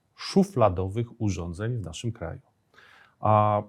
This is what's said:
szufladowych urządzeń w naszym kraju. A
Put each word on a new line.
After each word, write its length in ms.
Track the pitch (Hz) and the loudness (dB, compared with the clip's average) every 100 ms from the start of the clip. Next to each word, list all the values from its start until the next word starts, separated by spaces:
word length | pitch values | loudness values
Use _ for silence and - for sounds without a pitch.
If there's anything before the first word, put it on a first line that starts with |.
| _ - | _ -16
szufladowych 1080 | - 196 190 131 107 87 95 107 120 - | -2 2 2 4 2 2 -4 -6 -8 -4
urządzeń 560 | 107 90 87 87 113 123 | -4 -2 -6 -6 -6 -6
w 80 | 87 | -8
naszym 260 | 78 117 | -8 -8
kraju. 280 | - 85 139 - _ _ _ - - _ _ | -8 -10 -12 -18 _ _ _ -20 -20 _ _
A 420 | 107 107 107 104 | 2 4 4 2